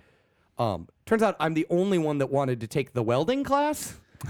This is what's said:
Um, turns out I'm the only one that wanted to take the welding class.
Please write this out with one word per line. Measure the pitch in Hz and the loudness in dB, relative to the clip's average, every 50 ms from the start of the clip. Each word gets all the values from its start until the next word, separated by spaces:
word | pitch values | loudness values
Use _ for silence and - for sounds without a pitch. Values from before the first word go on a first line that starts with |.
| - _ _ _ _ _ _ _ _ _ _ - | -14 _ _ _ _ _ _ _ _ _ _ -2
Um, | 120 113 98 85 85 - _ _ - | -2 -2 -2 -4 -8 -12 _ _ -4
turns | - 226 226 220 | 0 0 2 2
out | 208 180 - | 2 0 0
I'm | 151 160 160 | -2 0 0
the | 156 165 - | 0 0 0
only | 170 175 185 202 196 175 | 0 0 2 2 2 2
one | 156 151 147 143 | 2 0 0 0
that | 135 131 | -2 0
wanted | 139 143 139 131 127 120 | 0 0 0 0 -2 -4
to | 110 110 | -6 -6
take | - 151 131 - - | -4 -4 -4 -2 -2
the | 123 113 | -2 0
welding | 107 120 131 160 165 254 277 277 | 2 2 2 2 0 0 -2 0
class. | - 269 277 294 302 302 294 - - - - - _ _ - - - | 0 2 2 2 2 -2 -4 -6 -12 -14 -16 -20 _ _ -14 -12 -12